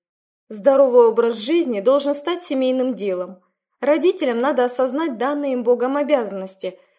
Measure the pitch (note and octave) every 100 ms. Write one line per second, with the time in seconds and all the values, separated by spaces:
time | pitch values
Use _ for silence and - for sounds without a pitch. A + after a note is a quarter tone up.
0 | _ _ _ _ _ G#3+ G3+ C4+ C4+ B3
1 | A#3 G#3+ A#3 A3 G#3+ E4+ C4+ G#3+ G3 C#4
2 | C#4 C#4+ - F4 - C4+ B3+ B3+ B3+ G#3
3 | G3+ F3+ F3+ F#3+ _ _ _ _ C4 D4+
4 | D#4+ F#4 C#4 A#3 C4+ C#4+ B3 B3 C4 C4
5 | E4 A3+ B3 D4 C#4+ B3+ A#3 A#3+ B3 C#4+
6 | C#4 C#4+ G#3+ F#3+ F#3+ - F#3+ F#3 _